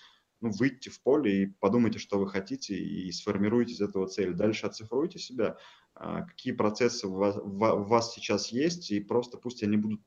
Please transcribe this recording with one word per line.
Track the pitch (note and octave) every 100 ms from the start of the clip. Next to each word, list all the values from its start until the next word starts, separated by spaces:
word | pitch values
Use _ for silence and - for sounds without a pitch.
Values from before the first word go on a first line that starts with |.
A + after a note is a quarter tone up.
| - _ _ _
ну, | A#2
выйдите | G2 C3+ B2+ G#2
в | -
поле | A#2+ D3+ A#2 G2
и | G2
подумайте, | - G2+ A#2+ A2 G#2
что | - G2+
вы | G2
хотите, | G2 F#2+ C3+ - F#2
и | E2+ E2+ F2+
сформируйте | E2+ G#2 G2+ G#2+ A#2+ A#2
из | -
этого | G2+ G2 F#2+
цель. | - F#2
Дальше | F2 G#2+ A2 G#2
оцифруйте | - A2 C3 E3 F3
себя, | - A#2 G2+ - - - _ -
а, | E2+ E2+
какие | F2 - B2+
процессы | - G#2+ G#2+ A#2+ - G2
у |
вас, | F#2+ G2+ G#2
в | G2+ G2
ва-, | A2 G2+
у |
вас | G2+ A#2 A#2
сейчас | - - G#2 -
есть, | A#2+ D#3+ F3 -
и | G2+
просто | G2 A#2 B2 -
пусть | A#2+ -
они | G#2 G#2+
будут | G#2+ G#2